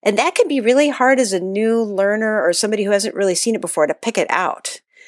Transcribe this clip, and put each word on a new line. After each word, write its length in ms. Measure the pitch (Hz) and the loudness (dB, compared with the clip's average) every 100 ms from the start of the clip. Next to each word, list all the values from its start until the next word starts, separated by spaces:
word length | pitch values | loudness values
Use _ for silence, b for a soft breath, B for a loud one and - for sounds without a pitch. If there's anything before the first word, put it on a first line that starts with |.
And 160 | - 202 | 0 0
that 160 | 302 | 0
can 140 | - 403 | 0 0
be 120 | 277 | 2
really 300 | 220 254 294 | 2 4 2
hard 280 | 269 254 269 | 2 2 4
as 140 | 240 | 2
a 80 | 190 | -2
new 420 | 185 196 220 226 | -4 -2 0 0
learner 600 | 220 190 196 214 220 214 | -2 0 0 0 0 0
or 100 | - | 0
somebody 320 | - 208 214 | 0 -2 -2
who 60 | 202 | 0
hasn't 240 | 202 214 | 0 -2
really 200 | - 196 | -2 -2
seen 200 | 175 - | 0 -2
it 80 | 220 | -2
before 240 | 170 - 151 | -4 0 0
to 80 | |
pick 240 | 156 - 220 | 0 -4 -2
it 120 | 170 | -2
out. 520 | - 180 - - - _ B | -2 -4 -6 -10 -14 _ B